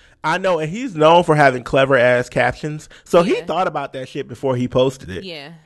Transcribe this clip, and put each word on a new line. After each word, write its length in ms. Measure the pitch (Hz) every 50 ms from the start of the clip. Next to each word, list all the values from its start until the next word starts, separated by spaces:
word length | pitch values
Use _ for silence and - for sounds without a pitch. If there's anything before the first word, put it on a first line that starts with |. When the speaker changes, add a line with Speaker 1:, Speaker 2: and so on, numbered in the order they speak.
| _ _ _ _ -
Speaker 1:
I 140 | 156 165 185
know, 180 | 185 190 180 156
and 100 | 156 156
he's 240 | 175 226 262 269 175
known 280 | 151 151 156 170 175 170
for 120 | - 156
having 280 | 151 147 135 127 123 117
clever 320 | - - 139 139 131 139
ass 340 | 127 120 123 123 123 123 -
captions. 600 | - 131 120 123 123 - - 151 151 151 - - - - _
So 180 | - - 175
he 160 | 170 214 359 480
Speaker 2:
Yeah. 80 | -
Speaker 1:
thought 220 | 175 165 175 190 175
about 260 | 151 147 139 135 -
that 160 | 135 131 -
shit 180 | - 147 131 135
before 280 | 127 - - 135 127
he 120 | 123 123 123
posted 420 | - 131 127 135 135 - - 165
it. 120 | 190 180 196
Speaker 2:
Yeah. 300 | 190 165 151 139 151 170 160 _